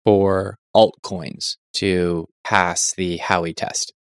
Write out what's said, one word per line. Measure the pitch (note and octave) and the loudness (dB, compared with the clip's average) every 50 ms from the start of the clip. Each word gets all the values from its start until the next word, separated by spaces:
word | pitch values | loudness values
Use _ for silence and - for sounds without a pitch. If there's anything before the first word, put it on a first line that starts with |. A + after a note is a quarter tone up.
| - | 2
for | A2+ G#2 G2 G2 G2 F#2+ F#2+ F#2+ G2 A2 - _ _ - | 4 4 6 4 2 2 0 -2 -6 -10 -14 _ _ 4
altcoins | G#2+ A2 - - _ - - G2 F2 D#2 - - - - - - - _ _ - | 6 6 6 4 _ -12 -10 -10 -10 -10 -12 -12 -10 -10 -10 -10 -12 _ _ -8
to | - G#2 G2 F#2 F2+ F2 F2 E2+ E2 E2 - _ _ - | -4 -2 0 0 0 0 -2 -2 -4 -6 -10 _ _ -6
pass | - A2 F#2+ F2+ F2 E2+ - - - - | 0 2 2 2 2 0 -2 -4 -4 -4
the | - F#2 F2 E2+ E2 | -4 -4 -4 -4 -6
Howey | - - F#2+ F2 E2+ E2 D#2 | -2 -2 0 0 0 -4 -6
test. | - - - - - - - - _ _ | -8 -8 -8 -6 -8 -8 -10 -12 _ _